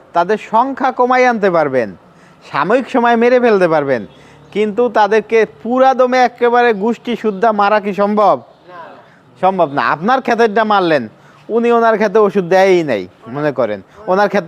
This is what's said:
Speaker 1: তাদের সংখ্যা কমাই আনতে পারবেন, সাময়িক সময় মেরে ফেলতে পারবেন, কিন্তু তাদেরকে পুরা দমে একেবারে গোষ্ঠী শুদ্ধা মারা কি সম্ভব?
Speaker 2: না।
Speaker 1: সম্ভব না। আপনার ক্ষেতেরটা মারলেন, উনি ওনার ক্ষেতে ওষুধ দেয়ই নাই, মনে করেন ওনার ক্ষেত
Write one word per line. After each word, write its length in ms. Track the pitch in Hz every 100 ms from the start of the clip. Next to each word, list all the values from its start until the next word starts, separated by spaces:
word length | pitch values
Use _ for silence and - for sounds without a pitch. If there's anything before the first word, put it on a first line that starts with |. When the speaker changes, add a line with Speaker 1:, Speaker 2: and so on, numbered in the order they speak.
| -
Speaker 1:
তাদের 240 | 170 175 214
সংখ্যা 540 | - 220 262 262 254
কমাই 340 | 247 247 254 254
আনতে 260 | 233 196
পারবেন, 440 | 170 147 131 107 85 - _ - _ -
সাময়িক 380 | 143 160 254 226
সময় 260 | 254 240 233
মেরে 240 | 240 247
ফেলতে 280 | 240 202 175
পারবেন, 380 | 160 139 123 98 - - - -
কিন্তু 380 | 196 214 202 247
তাদেরকে 560 | 220 208 220 208 226 208 -
পুরা 300 | 226 254 262
দমে 240 | 254 254 254
একেবারে 560 | 247 247 240 240 240
গোষ্ঠী 420 | 208 220 226 - 226
শুদ্ধা 360 | 220 190 226
মারা 280 | 208 202 214
কি 140 | 196
সম্ভব? 480 | 190 202 208 202 139 - _ -
Speaker 2:
না। 60 | 175 165 - - _ _ -
Speaker 1:
সম্ভব 300 | 185 190 156
না। 100 | 139
আপনার 400 | 117 151 190 262
ক্ষেতেরটা 420 | - 226 233 202
মারলেন, 440 | 214 202 175 151 110 - - - -
উনি 220 | 220 233
ওনার 240 | 233 226 214
ক্ষেতে 240 | 214 220
ওষুধ 240 | 202 202
দেয়ই 400 | 170 185 196 180
নাই, 240 | 156 107 92 _ 117
মনে 240 | 135 151
করেন 300 | 127 113 101 - - 214
ওনার 200 | 185 208
ক্ষেত 160 | 196